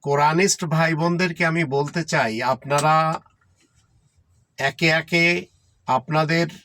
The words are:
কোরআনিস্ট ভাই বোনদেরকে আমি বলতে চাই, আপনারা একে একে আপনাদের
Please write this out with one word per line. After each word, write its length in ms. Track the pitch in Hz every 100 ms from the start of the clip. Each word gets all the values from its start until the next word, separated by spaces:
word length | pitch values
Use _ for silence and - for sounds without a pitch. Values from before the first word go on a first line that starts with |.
কোরআনিস্ট 560 | 143 143 147 160 196 -
ভাই 280 | 170 160 160
বোনদেরকে 480 | 160 165 170 180 170 170
আমি 160 | 160
বলতে 380 | 160 135 143 175
চাই, 280 | 160 156 123 110
আপনারা 520 | 123 131 135 143 156 156 160 160 _ _ _ _ _ _ _ _ _ _ _ _ _ _
একে 300 | 135 135 170
একে 360 | 160 160 170 170 175 185 _ _ _ -
আপনাদের 580 | 127 131 156 156 165 165 -